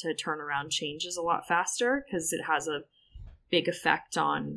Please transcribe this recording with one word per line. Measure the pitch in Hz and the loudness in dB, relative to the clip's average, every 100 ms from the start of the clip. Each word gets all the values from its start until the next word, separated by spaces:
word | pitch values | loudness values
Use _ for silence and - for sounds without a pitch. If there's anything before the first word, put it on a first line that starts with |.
to | 160 | -4
turn | 156 175 151 | -4 -4 -4
around | 147 143 156 | -2 -4 -2
changes | - 151 151 180 175 | -4 -4 -6 -6 -2
a | |
lot | 170 165 - | 0 0 2
faster | 175 185 - 240 277 - | 2 2 0 2 2 0
'cause | 180 160 | -2 0
it | 165 | -2
has | 160 160 160 | 0 0 0
a | 147 - _ _ - - - - | -4 -6 _ _ -18 -16 -14 2
big | 175 165 | 2 2
effect | 165 160 151 - - | 2 4 2 2 2
on, | 147 147 147 | 2 2 -2